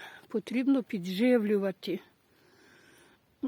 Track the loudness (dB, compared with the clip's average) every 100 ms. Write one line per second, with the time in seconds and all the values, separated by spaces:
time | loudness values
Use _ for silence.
0 | -6 -20 -8 -6 -4 0 2 2 0 -6
1 | -4 0 4 4 2 0 0 -4 -6 -8
2 | -8 _ _ _ _ _ _ _ _ _
3 | _ _ _ _